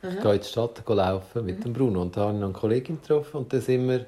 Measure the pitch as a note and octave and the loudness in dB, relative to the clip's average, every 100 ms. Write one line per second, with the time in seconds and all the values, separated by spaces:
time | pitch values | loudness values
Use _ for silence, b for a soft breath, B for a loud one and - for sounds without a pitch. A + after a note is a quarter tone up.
0 | F#3 F#3 A2 G2+ - - A#2 - - G#2 | -8 0 4 4 2 -2 -2 -4 0 2
1 | F#2 F#2+ F#2 A#2+ A2 F#2+ A#2+ A#2 C3 F#2 | 2 0 -4 -6 -4 -4 -4 0 2 2
2 | F2+ G#2+ G#2 G#2 G2 F#2 A2 A#2+ C3 D#3+ | -2 0 0 0 -2 -2 0 0 -2 -8
3 | - D3+ D3 D3 B2+ C3+ A2+ B2+ B2+ B2+ | 0 0 0 -8 -4 -2 2 2 2 0